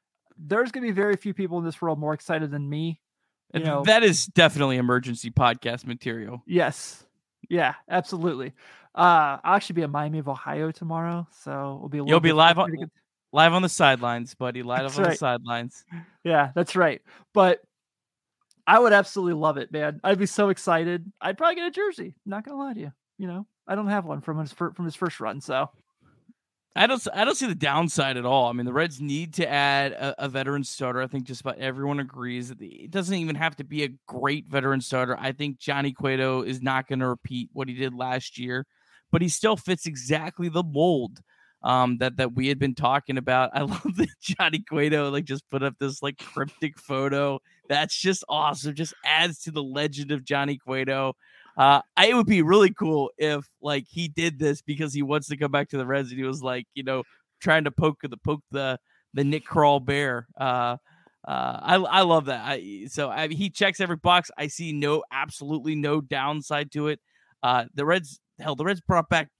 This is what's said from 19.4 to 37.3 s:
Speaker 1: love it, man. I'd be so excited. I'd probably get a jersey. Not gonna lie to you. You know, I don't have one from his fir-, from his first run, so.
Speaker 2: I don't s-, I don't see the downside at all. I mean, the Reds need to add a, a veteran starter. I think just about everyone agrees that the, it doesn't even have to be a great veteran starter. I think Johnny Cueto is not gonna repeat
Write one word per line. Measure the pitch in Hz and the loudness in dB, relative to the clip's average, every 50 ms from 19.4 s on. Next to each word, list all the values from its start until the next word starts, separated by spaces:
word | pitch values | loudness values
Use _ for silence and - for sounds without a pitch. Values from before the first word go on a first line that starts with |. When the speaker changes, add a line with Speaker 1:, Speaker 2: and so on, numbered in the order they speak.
Speaker 1:
love | 156 156 143 139 | 2 2 0 0
it, | - - | -4 -6
man. | 156 151 147 151 151 151 | -4 -4 -4 -4 -4 -2
I'd | - 190 202 185 | 0 2 2 2
be | 202 | 2
so | - - - 208 196 | 0 2 2 2 2
excited. | 185 - - 185 170 165 165 175 175 170 170 196 - - | 2 0 0 2 2 2 2 0 -4 -4 -6 -10 -12 -8
I'd | - 269 302 - | -6 -6 -2 2
probably | 320 339 349 | 2 2 2
get | 349 339 | 0 -2
a | 349 | -4
jersey. | 294 370 415 403 330 - 170 - - _ - | -2 -2 -2 -2 -4 -6 -10 -14 -14 _ -10
Not | 202 196 214 214 | -8 -8 -8 -8
gonna | 285 285 269 | -8 -8 -8
lie | 277 269 226 | -8 -8 -8
to | - | -8
you. | 156 143 - _ _ _ _ - | -10 -12 -14 _ _ _ _ -10
You | 190 180 | -8 -8
know, | 175 185 208 - _ _ _ - | -8 -8 -10 -12 _ _ _ -6
I | 196 | -4
don't | 208 214 202 | -2 -2 -2
have | 208 202 175 | -2 -2 -4
one | 156 143 147 | -4 -8 -8
from | - 165 156 156 | -6 -6 -4 -4
his | 156 135 | -4 -6
fir-, | - - 175 165 | -6 -6 -6 -6
from | - - 175 | -6 -6 -8
his | 160 - | -8 -6
first | - 185 165 - - | -4 -4 -4 -4 -4
run, | 117 107 117 143 | -6 -6 -6 -8
so. | - - 131 131 151 - _ _ _ _ _ _ _ _ _ _ _ _ _ _ _ _ _ _ _ _ - | -6 -4 -2 -2 -2 -4 _ _ _ _ _ _ _ _ _ _ _ _ _ _ _ _ _ _ _ _ 0
Speaker 2:
I | - 208 | 2 4
don't | 240 262 | 4 4
s-, | 240 - - - | 0 -4 -4 -2
I | 190 220 | 0 0
don't | 269 - | 0 0
see | - 269 | 0 -2
the | 226 165 | -4 -2
downside | 147 151 139 143 160 175 156 - 160 139 135 127 123 | -2 -2 0 2 2 0 0 0 0 0 0 0 -2
at | 120 | 0
all. | 123 135 135 123 120 | 2 4 4 4 2
I | |
mean, | 120 123 123 | 0 -2 -4
the | 123 | -2
Reds | 123 147 165 170 139 127 | 0 0 0 -2 -4 -6
need | 147 143 139 156 170 160 - | -6 -4 -4 -4 -6 -6 -6
to | 175 165 117 | -4 -2 0
add | 143 143 143 143 139 139 139 139 | 0 2 2 2 2 2 0 -2
a, | - - 135 139 - - 139 | -4 -6 -6 -6 -6 -6 -6
a | 139 | -6
veteran | 127 135 131 135 143 143 | -4 -4 -4 -2 -2 -4
starter. | 131 - - - 139 123 120 127 | -4 -6 -8 -6 -4 -4 -2 -4
I | 131 | -4
think | 127 143 135 123 | -4 -6 -8 -8
just | 135 127 117 | -8 -10 -10
about | - 131 - | -8 -8 -6
everyone | - 131 135 127 135 139 143 143 143 | -6 -6 -6 -6 -4 -4 -4 -4 -4
agrees | 135 - - 127 123 123 123 123 123 123 | -6 -8 -10 -10 -8 -8 -6 -8 -8 -10
that | 127 - | -14 -16
the, | 104 | -18
it | 82 60 - - 156 | -18 -18 -18 -14 -8
doesn't | 170 196 175 180 196 | -6 -4 -4 -2 -2
even | 175 165 160 147 | -4 -4 -4 -4
have | 143 160 165 - | -2 -4 -4 -4
to | - 139 | -6 -12
be | - 147 151 147 | -8 -6 -4 -4
a | 131 131 - _ | -6 -6 -10 _
great | - 127 127 135 151 147 151 - 156 | -14 -8 -4 -2 -2 -2 -4 -4 -4
veteran | 143 139 131 139 135 131 | -2 0 0 2 0 0
starter. | 120 - 135 127 127 123 123 - | -2 -2 -2 0 0 0 -2 -4
I | - 135 | -4 -6
think | 131 143 147 147 131 - | -6 -4 -6 -6 -8 -8
Johnny | - 147 139 139 143 143 | -6 -6 -4 -2 -2 -4
Cueto | 139 - - 135 131 131 131 131 131 131 | -4 -4 -2 -2 0 0 0 0 0 -2
is | 101 113 131 127 | -2 -4 -6 -4
not | 123 135 131 131 131 | -2 -2 -2 -2 -2
gonna | - 135 131 131 127 | -2 -2 -2 0 -2
repeat | 123 - - - | -2 -4 -8 -10